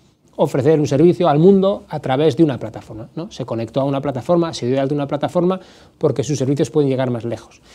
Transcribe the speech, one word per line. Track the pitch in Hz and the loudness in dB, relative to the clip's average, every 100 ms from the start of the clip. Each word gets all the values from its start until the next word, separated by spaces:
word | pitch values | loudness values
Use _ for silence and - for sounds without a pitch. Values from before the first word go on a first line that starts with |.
| _ _ _ - | _ _ _ -2
ofrecer | 165 143 131 156 | -2 2 2 2
un | 147 | 2
servicio | 139 170 - 175 | 4 4 4 2
al | 143 | 4
mundo | 180 196 190 208 - | 6 6 4 -2 -8
a | 151 | -8
través | 131 131 156 131 | -2 2 2 4
de | |
una | 160 117 | 2 0
plataforma, | 110 107 - 110 - | -8 -14 -16 -18 -16
¿no? | - 196 | -14 -14
Se | - 123 | -12 -8
conectó | 117 113 - | -8 -6 -2
a | |
una | 139 139 | -2 -2
plataforma, | 143 131 117 175 165 | -4 -6 0 0 0
se | - 120 | -4 -2
dio | |
de | 135 | -2
alta | 135 147 | 0 -2
una | 139 | -4
plataforma | 147 139 180 175 185 - - - - | -4 -2 0 0 -2 -8 -20 -20 -4
porque | 156 120 | -2 -2
sus | 135 143 | -4 -2
servicios | 131 143 160 | -2 0 0
pueden | 156 139 | 0 0
llegar | 131 131 | 0 -2
más | 120 | -4
lejos. | 117 110 - - _ | -6 -10 -12 -20 _